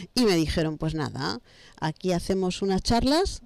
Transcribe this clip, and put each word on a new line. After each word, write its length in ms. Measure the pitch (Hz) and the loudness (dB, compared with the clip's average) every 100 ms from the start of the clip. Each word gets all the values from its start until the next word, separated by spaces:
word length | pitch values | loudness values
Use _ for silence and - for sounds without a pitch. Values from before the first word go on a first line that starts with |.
| 175 | -6
Y 80 | 254 | 2
me 100 | 220 | 4
dijeron, 420 | 170 151 175 160 151 | 4 2 0 -2 -2
"Pues 180 | 160 | -4
nada, 460 | 156 123 127 156 240 - - - - | -2 -4 -4 -6 -6 -12 -20 -20 -6
aquí 320 | 156 - 185 | -6 -4 -2
hacemos 480 | 175 - 190 185 - | -2 -2 -2 -2 -2
unas 200 | 196 190 | 0 0
charlas 600 | - 233 254 311 392 - | 2 2 4 2 0 -4